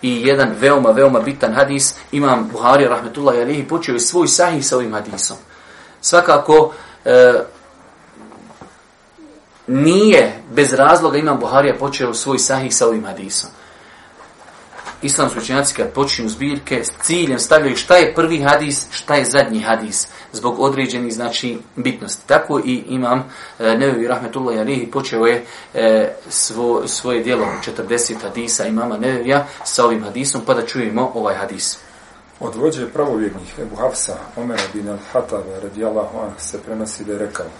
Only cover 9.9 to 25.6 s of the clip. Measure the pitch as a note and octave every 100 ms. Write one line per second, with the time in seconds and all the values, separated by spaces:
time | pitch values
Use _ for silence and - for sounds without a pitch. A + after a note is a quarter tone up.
9.9 | F#3 G#3+ F3 A2 - - - C#3 C3 C#3+
10.9 | E3 D#3+ C#3+ D#3 C3 A#2 C3+ C#3 B2 C#3
11.9 | C3+ B2 A2+ - C3 - C3 C3 - A#2
12.9 | A2+ G#2 F#2+ G2 - - - - - -
13.9 | - - - - - - - - - -
14.9 | - C#3+ - C3+ - - C3 C#3 - A2
15.9 | - C#3 - A2+ A2 C#3 C#3 - B2+ A2+
16.9 | - - E3+ D#3+ B2+ - D#3 C#3+ A#2+ -
17.9 | F3+ D#3+ - D#3+ E3 C#3 C#3+ D3 C#3 -
18.9 | - - A#2 A#2 C#3+ A#2+ A2 A2 A2 G#2+
19.9 | G2+ - - - A2 A#2+ A#2 C3+ C3+ B2+
20.9 | B2 A#2+ A2 A#2+ - B2 A2 - - B2
21.9 | - G2+ - - D3+ - C#3+ A2+ B2 A#2+
22.9 | B2+ B2 C3 C3 - - - A2+ A2+ C#3
23.9 | B2 A#2 B2 A#2 C3+ B2+ A2 A2 C3+ A#2
24.9 | C3+ C3 A#2 A#2 A#2+ - -